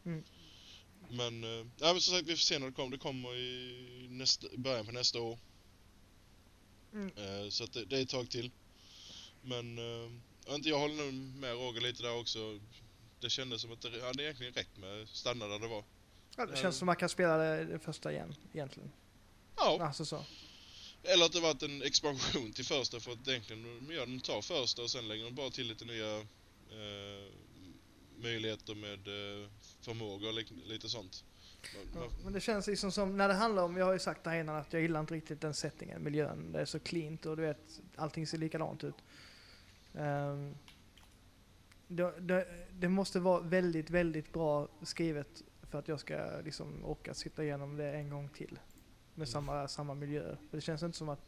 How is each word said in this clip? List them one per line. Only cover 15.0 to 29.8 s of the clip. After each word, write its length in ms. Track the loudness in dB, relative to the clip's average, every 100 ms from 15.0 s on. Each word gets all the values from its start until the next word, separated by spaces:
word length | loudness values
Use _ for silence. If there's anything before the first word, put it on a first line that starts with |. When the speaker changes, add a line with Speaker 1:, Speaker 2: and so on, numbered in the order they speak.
| -8
Speaker 2:
stanna 380 | -2 0 0 -2
där 120 | -2
det 100 | -2
var. 160 | -4 -6 -20 -20 -20 -14 -4
Speaker 1:
Ja, 100 | -2
det 60 |
Speaker 2:
Eh. 80 | 2
Speaker 1:
känns 140 | 2 4
som 100 | 4
man 100 | 4
kan 120 | 4
spela 280 | 6 6 8
det, 280 | 6 2
det 140 | 0 -4
första 340 | -6 -4 -2
igen, 220 | -2 -4 -10 -8
egentligen. 380 | -6 -6 -8 -14 -14 -20 -20 -20 -20 -12 4
Speaker 2:
Ja. 220 | 6 6 2
Speaker 1:
Alltså 180 | 0
så. 200 | -4 -4 -8 -14 -16 -18 -18 -16 -16 -6
Speaker 2:
Eller 220 | 6 8 10
att 60 |
det 80 | 8
varit 220 | 4 4
en 200 | -2 -2
expansion 680 | 4 4 4 2 2 0 -2
till 120 | -4
första, 360 | 0 2 2 -4
för 120 | -8
att 160 | -6 0
egentligen, 640 | 0 0 -10 -10 -12 -6
ja, 100 | -4
de 200 | -2 -2
tar 220 | 0 0
första 400 | 2 2 2 0
och 80 | 0
sen 180 | -2 -2
lägger 160 | -4
de 100 | -6
bara 160 | -4 -4
till 160 | -2 -4
lite 180 | -6
nya, 320 | -6 -2 0 -2
eh, 1080 | -6 -16 -20 -20 -16 -10 -8 -8 -8 -10 -14 -18 -20 -18 -18 -18 -20 -20 -20 -6
möjligheter 580 | -4 0 0 -2 -6
med, 340 | -8 -8 -8 -6 -6 -4 -6
eh, 60 | -10 -16 -20 -14